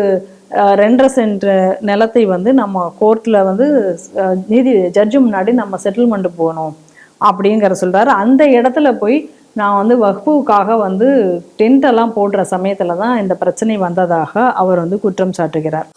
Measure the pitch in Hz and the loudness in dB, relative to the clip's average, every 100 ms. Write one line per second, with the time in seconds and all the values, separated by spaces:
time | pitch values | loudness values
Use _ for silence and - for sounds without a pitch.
0 | 202 185 185 - - 202 202 196 208 247 | 2 -2 -4 -20 -8 0 2 4 2 4
1 | 269 262 220 202 202 190 185 190 214 202 | 2 2 -2 0 2 2 2 -2 -2 0
2 | 226 240 214 180 196 269 208 190 170 - | 2 2 0 0 2 2 0 -4 -6 0
3 | 214 220 233 208 190 190 277 285 196 170 | 0 2 2 2 2 0 0 0 0 -6
4 | - - 185 185 190 226 262 359 180 190 | -8 -4 -2 -2 0 0 2 2 2 0
5 | 214 269 247 202 196 247 202 190 202 196 | 2 2 2 0 0 -2 -2 -6 -6 -2
6 | 240 208 185 170 165 160 160 156 _ _ | 0 0 -4 -2 -4 -4 -8 -10 _ _
7 | - - 208 185 196 220 202 185 185 185 | -20 -2 0 0 0 2 0 0 0 0
8 | 240 214 208 262 294 247 247 247 294 233 | 2 2 2 4 4 4 2 2 0 0
9 | 208 285 302 - _ - 202 202 208 247 | 0 -2 -4 -18 _ -4 -2 0 2 2
10 | 208 196 - 302 233 208 196 226 196 190 | 2 0 0 0 2 0 2 0 -2 0
11 | 247 277 196 175 175 - 220 269 269 226 | 0 2 0 -2 -8 -2 0 2 2 2
12 | 226 226 202 202 180 185 190 196 180 170 | 0 -2 -2 -2 -2 -4 -4 -4 -2 -2
13 | 220 247 196 180 180 - 226 214 180 175 | -2 -2 -2 -2 -4 -4 -2 -2 -2 -2
14 | 180 165 151 202 247 208 185 180 170 202 | 0 0 -2 -2 -2 0 0 0 -2 -4
15 | 208 185 185 185 160 156 156 156 - | -4 -4 -4 -4 -4 -4 -6 -6 -10